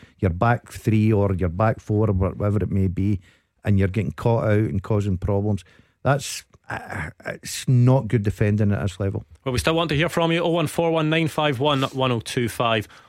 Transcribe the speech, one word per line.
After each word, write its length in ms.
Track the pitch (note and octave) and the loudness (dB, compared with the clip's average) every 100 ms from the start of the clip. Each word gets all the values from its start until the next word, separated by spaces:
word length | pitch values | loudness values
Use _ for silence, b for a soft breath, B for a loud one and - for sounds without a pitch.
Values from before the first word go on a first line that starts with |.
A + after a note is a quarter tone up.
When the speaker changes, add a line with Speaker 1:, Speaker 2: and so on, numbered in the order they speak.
| B _ | B _
Speaker 1:
your 120 | F#2+ | -2
back 380 | E2+ A#2 A#2+ - | 2 2 0 -4
three 420 | - - G#2+ G#2+ | -6 0 2 4
or 200 | G#2+ G2+ | 4 2
your 140 | F#2 F2+ | 0 -2
back 320 | F2 A2 - | 0 0 0
four 280 | - G#2 A2 | -2 0 2
or 40 | |
wha-, 180 | F#2+ F#2+ | 2 0
whatever 280 | - G2+ G#2 | 0 -2 0
it 80 | A2+ | 0
may 180 | G2+ F#2+ | 0 0
be, 320 | F2+ G2 G2 b b b _ | 0 -2 -2 b b b _
and 140 | A2 G2 | 0 2
you're 100 | F#2+ | 2
getting 240 | G2+ F#2 | 0 -4
caught 320 | - A#2+ A#2 | -2 0 2
out 60 | A2 G#2 | 2 2
and 240 | A2 F#2 | 0 -2
causing 340 | - G#2 G2+ F2+ | -2 -2 0 -2
problems. 460 | - G2 G#2 G2+ b b b b | -2 -2 -2 -4 b b b b
That's, 420 | B2+ C#3 - - - _ - | -2 -2 -4 -12 -14 _ -12
uh, 420 | - - - D#2 - - | -12 -10 -10 -10 -12 -14
it's 400 | - - - - | -12 -10 -6 2
not 400 | B2+ B2 C3 A2 | 4 4 4 2
good 140 | B2 | -2
defending 480 | G2+ - G#2 G#2 G#2 | 0 0 0 2 2
at 100 | G2+ | 0
this 180 | F#2+ - | -4 -4
level. 240 | G2 G#2+ - - | -6 -6 -10 -10
Speaker 2:
Well, 80 | C3+ | -4
we 60 | B2 | -2
still 160 | E3 | 0
want 140 | E3 E3+ | 2 0
to 60 | D3 | 0
hear 120 | E3 | 0
from 240 | - E3 | 0 0
you. 80 | E3 | 2
Oh 80 | D#3+ | 0
one 160 | E3+ D3+ | 0 0
four 240 | - E3+ | 0 0
one 200 | D#3+ D#3 | 2 2
nine 180 | D#3+ D#3+ | 2 0
five 320 | - D3+ A#2+ | 0 0 2
one 220 | D3 C#3 | 0 0
one 300 | C3+ C3+ C3 | -2 0 0
oh 80 | A#2 | 0
two 280 | - - A#2 | -2 -2 -2
five 380 | - A#2+ A2 G2+ B | 0 0 0 -2 B